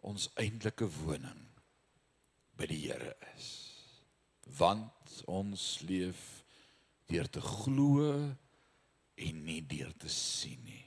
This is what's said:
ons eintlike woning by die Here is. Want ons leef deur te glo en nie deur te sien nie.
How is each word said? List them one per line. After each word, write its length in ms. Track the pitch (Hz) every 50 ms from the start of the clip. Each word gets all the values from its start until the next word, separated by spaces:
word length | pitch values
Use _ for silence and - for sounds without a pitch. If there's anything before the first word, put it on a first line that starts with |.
| -
ons 240 | - 101 101 - - - -
eintlike 480 | 117 107 107 117 107 110 - - 113 101 80 73
woning 400 | 80 80 78 - - 62 - - - - - - - _ _ _ _ _ _ _ _ _ _ _ _ _ _ _ _ _ _
by 140 | - 73 78
die 140 | 78 78 73
Here 300 | - - - - - - - - - -
is. 160 | - - - - - - - - - - - - - _ _ _ _ _ _ _ _ - - 69 71
Want 640 | 80 87 98 110 110 110 - - - - - - -
ons 540 | - 85 95 98 101 101 92 - - - - 73 80
leef 320 | 95 92 92 92 92 - - - - - - _ - - - - - _ _ _ _ _ _ -
deur 180 | 82 85 - -
te 120 | - 73
glo 680 | 67 69 69 - - 131 135 135 139 143 139 143 151 151 143 143 147 143 135 - - _ _ _ _ _ _ _ _ _ _ _ _ _ _
en 300 | - - 82 78 80 73
nie 180 | 80 80 80 78
deur 240 | 69 76 76 67 - 82 -
te 120 | - - -
sien 480 | - - - - - - - - -
nie. 240 | - - - - -